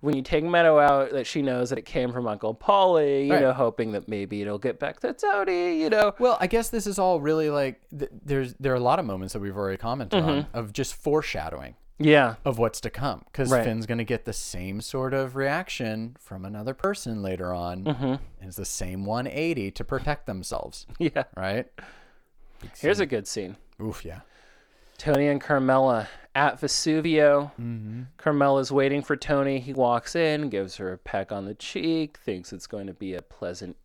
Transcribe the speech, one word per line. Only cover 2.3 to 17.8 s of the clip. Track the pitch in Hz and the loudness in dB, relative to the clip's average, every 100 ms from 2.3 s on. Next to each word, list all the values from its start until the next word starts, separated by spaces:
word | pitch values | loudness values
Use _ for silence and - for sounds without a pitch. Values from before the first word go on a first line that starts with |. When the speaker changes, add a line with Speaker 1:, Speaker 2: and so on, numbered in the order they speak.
| 104 110 | -2 -4
Speaker 1:
Polly, | 113 - 202 185 170 147 139 139 | -4 4 6 6 6 4 2 4
you | |
Speaker 2:
Right. | 175 | 4
Speaker 1:
know, | 135 | 4
hoping | 127 120 - 113 | 4 0 2 -2
that | 101 - | -2 -4
maybe | 107 98 104 | -6 -4 -4
it'll | 101 104 | -4 -4
get | 123 - | -4 -4
back | 143 - | -6 -4
to | - | -6
Tony, | - 415 403 381 359 349 330 | -2 0 0 0 0 0 0
you | 311 | 2
know. | 214 214 - | 4 4 4
Speaker 2:
Well, | 247 - | 2 2
I | 185 | 2
guess | 226 226 | 0 0
this | 226 202 | -4 -4
is | 196 | 0
all | 185 175 | 2 2
really, | 143 156 156 | 2 2 2
like, | 147 135 - _ 147 | 2 0 -4 _ -8
th-, | 139 - | -8 -8
there's, | 143 139 127 - | -2 -2 -2 -4
there | 139 | 0
are | 127 | 2
a | |
lot | 123 160 | 4 2
of | 143 | 0
moments | 95 95 | -4 -6
that | 113 | -6
we've | 101 98 | -6 -4
already | 98 95 | -4 -4
commented | - 131 110 202 | -4 -6 0 0
on | 160 143 | 2 0
Speaker 1:
Mm-hmm. | 147 - | -2 -6
Speaker 2:
of | 113 | -8
just | 104 135 - | -4 -6 -4
foreshadowing | - 151 151 - 80 73 67 - - - | 0 0 0 -6 -6 -8 -12 -16 -20 0
Speaker 1:
Yeah. | 151 147 127 110 - | 6 8 6 0 -4
Speaker 2:
of | 117 | 0
what's | 113 - | 0 0
to | 113 | -10
come, | - 139 101 - | -6 -6 -6 -10
'cause | - 127 | -4 2
Speaker 1:
Right. | 127 113 | 4 2
Speaker 2:
Finn's | 113 110 | -2 -4
gonna | 117 113 | -4 -2
get | 120 - | -4 -4
the | |
same | - - 90 92 98 | -8 -8 -8 -8 -8
sort | 113 135 131 | -6 -4 -2
of | 135 135 131 | -2 -2 -2
reaction | 135 156 185 - 117 110 113 123 | -2 -2 -4 -6 -4 -4 -8 -12
from | - 95 92 | -16 -12 -10
another | 104 110 | -8 -8
person | 135 190 202 - 110 | -4 -2 -2 -6 -4
later | 98 92 90 | -4 -4 -4
on, | 90 87 90 | -4 -4 -4